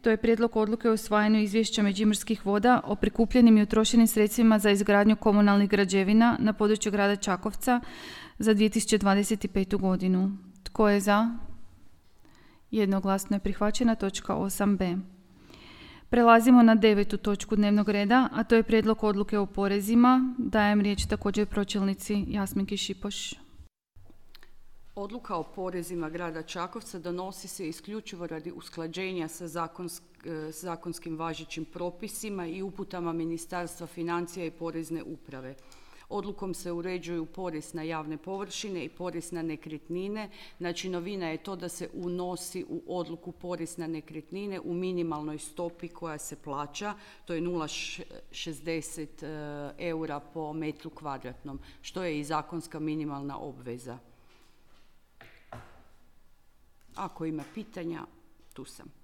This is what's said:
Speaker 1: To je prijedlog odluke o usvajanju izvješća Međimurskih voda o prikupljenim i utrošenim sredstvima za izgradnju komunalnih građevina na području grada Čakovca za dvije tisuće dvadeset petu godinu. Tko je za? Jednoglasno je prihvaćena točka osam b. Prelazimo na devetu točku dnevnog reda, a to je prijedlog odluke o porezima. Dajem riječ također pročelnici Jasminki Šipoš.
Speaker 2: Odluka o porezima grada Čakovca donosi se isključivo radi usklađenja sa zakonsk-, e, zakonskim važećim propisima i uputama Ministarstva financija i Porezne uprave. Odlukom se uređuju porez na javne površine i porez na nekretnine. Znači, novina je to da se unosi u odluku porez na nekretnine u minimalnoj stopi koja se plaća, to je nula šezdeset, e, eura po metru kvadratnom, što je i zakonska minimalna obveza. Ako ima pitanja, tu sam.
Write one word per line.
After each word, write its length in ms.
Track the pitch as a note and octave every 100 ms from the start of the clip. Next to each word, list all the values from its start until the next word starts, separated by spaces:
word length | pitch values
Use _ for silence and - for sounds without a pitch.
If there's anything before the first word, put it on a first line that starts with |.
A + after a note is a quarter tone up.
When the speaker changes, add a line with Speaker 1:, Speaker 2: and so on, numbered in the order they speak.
Speaker 1:
To 100 | A#3
je 60 | A3
prijedlog 400 | A#3 A3+ A#3 A3
odluke 340 | G#3+ A3+ A#3
o 40 |
usvajanju 460 | A3 - G#3 G#3 A3
izvješća 420 | G#3+ G#3 A3 -
Međimurskih 640 | G#3 G3 G#3+ G#3 - A3 F#3+
voda 340 | G3+ A#3 B3
o 100 | -
prikupljenim 640 | G#3 - - A3+ B3+ A#3 A3
i 40 |
utrošenim 440 | G#3 A3 A3 A#3 A3+
sredstvima 520 | A3 G#3 G#3 A3+ A3
za 120 | G#3
izgradnju 460 | G3+ G3+ G3+ G#3 G#3+
komunalnih 520 | - G3+ G#3 G3+ G3+
građevina 680 | G#3 G3 G3 F#3+ G#3+ A#3 A#3
na 140 | G#3+
području 400 | G#3+ G#3 G#3+ G#3+
grada 240 | G#3 G3+ G3+
Čakovca 640 | G3+ F3+ G#3+ G3 - B3 B3 - - - - -
za 140 | G#3+
dvije 160 | G#3+ G#3+
tisuće 280 | A3 - G#3+
dvadeset 480 | G3 G3 G3+ G#3+ G3
petu 260 | G3 G3 G3+
godinu. 580 | F#3+ F#3 F#3 F#3 F#3+ G3 - -
Tko 260 | - - G#3
je 120 | G3+
za? 280 | G3+ G3+ A3+ A#3 - - - - - - _ - - - - - _
Jednoglasno 680 | A3 G3+ G3 F#3+ F#3+ - G3+
je 40 |
prihvaćena 540 | - G3 G#3 G3+ A#3
točka 400 | A3+ G3 G3 -
osam 420 | G3 G3 F#3+ G3+ G3
b. 200 | F#3 F3 F#3+ - _ - - - - - - - -
Prelazimo 540 | A#3+ A#3 A#3 A3+ B3
na 120 | A3+
devetu 420 | A3+ G#3+ G3+ G3+ G3+
točku 400 | - G3+ - G#3
dnevnog 320 | G#3 G#3 G3
reda, 400 | G3+ G3+ B3 C4
a 120 | -
to 100 | A3+
je 80 | A3+
prijedlog 420 | A3 A3+ G#3+ A3
odluke 340 | G#3+ G3 F#3 G#3
o 80 | G3
porezima. 880 | G3 G3 G3+ G3+ A#3 B3 C4 B3+ B3
Dajem 420 | A#3 A3 G#3 G#3
riječ 260 | G#3 G3+ -
također 400 | G#3+ G3+ G3 G#3
pročelnici 800 | - G3 G#3 G3 G3 - G#3 G3
Jasminki 480 | G#3 G3 - G3 G3+
Šipoš. 580 | - F#3 G3+ G3 - - - - - _ _ - - - - - - - - - -
Speaker 2:
Odluka 420 | - G3 A#3 - F#3
o 60 |
porezima 680 | D#3 - F#3 F3+ E3+ F3 D#3
grada 320 | E3 F3 D#3+
Čakovca 560 | D#3+ F3+ F3+ A3+ - F#3+
donosi 500 | E3+ F3+ F#3 F#3+ F#3+
se 200 | - E3+
isključivo 580 | E3 - G#3+ G#3+ F3+ E3+
radi 260 | D#3+ D#3
usklađenja 760 | - D#3+ - E3 E3+ F#3+ F#3 D#3+
sa 200 | - F3
zakonsk-, 540 | D#3+ E3 - F3 - _ - F#3 D#3+ D#3
e, 40 |
zakonskim 640 | D#3 F3+ E3 F3 E3 E3+ D#3
važećim 480 | E3 D3+ D#3 -
propisima 840 | D#3 E3+ F3 F3 A3 - A3 G3 E3+
i 160 | F3+
uputama 500 | F#3+ F#3+ G3 F3+ F3
Ministarstva 760 | E3 E3 E3 - F3+ F3 - E3+
financija 600 | - E3+ E3+ F3 F#3+ E3
i 40 |
Porezne 520 | D#3+ E3 E3 D#3 D#3+
uprave. 520 | - D#3+ - C3+ B2+ C#3 - - - - -
Odlukom 440 | G3+ G3 G3 F#3+
se 180 | E3+ F3+
uređuju 540 | E3+ F3 F#3 D#3+ E3+ D#3+
porez 480 | F3 F#3 D#3 D3+
na 80 | E3
javne 340 | D#3 D#3+ D3+ D#3
površine 680 | F#3+ F#3+ G3+ - A3 F3+
i 40 | D3
porez 440 | - F3+ E3+ D#3+
na 100 | F3
nekretnine. 880 | E3 D3+ - D#3 - F3 G3 G#3+ G#3 - - -
Znači, 300 | F3 E3+ F#3
novina 400 | F3+ F3 G3 E3+
je 140 | D#3+
to 140 | - F#3+
da 120 | F3
se 200 | - F3+
unosi 720 | - F3 F3+ F3+ F3 - F#3+ -
u 140 | E3+ -
odluku 460 | F3+ E3 E3 -
porez 460 | E3 F3+ F3 E3 -
na 80 | D#3+
nekretnine 720 | D#3+ D3+ D#3 D3 F#3+ G3+ F#3+
u 140 | -
minimalnoj 640 | F3 F#3 F3+ E3 D3+ D3+ D3+
stopi 500 | - - F3 E3+ E3+
koja 300 | - E3+ D3+
se 180 | - D3+
plaća, 580 | - C#3+ D3 D3 G#3 G#3 - -
to 100 | -
je 60 | E3
nula 280 | F3 F3 D#3 - - - - - -
šezdeset, 880 | - - C#3+ D#3 E3 D3 - D3 -
e, 40 | D3+ D#3 D3 D3 C#3+ -
eura 420 | F3 D#3+ D#3+ C#3+
po 320 | C#3+ E3 D3+
metru 380 | D#3 D#3 D3 -
kvadratnom, 680 | - D3+ C3+ B2+ B2+ D3 C#3 - -
što 200 | - -
je 180 | F3+ D3+
i 40 |
zakonska 560 | D3 D#3 D3+ E3+ - D#3+
minimalna 580 | D#3 D3+ D3+ C#3 C#3+ C3+
obveza. 600 | C#3+ C3 B2 A#2+ B2+ B2 - - - - _ _ - - - - _ _ - - - - - - - - - - - _ _ _ _ _ -
Ako 300 | - - -
ima 200 | D#3+ D#3 C#3
pitanja, 500 | - G3+ - E3+ E3 - - _ _ -
tu 120 | -
sam. 220 | C3 - - -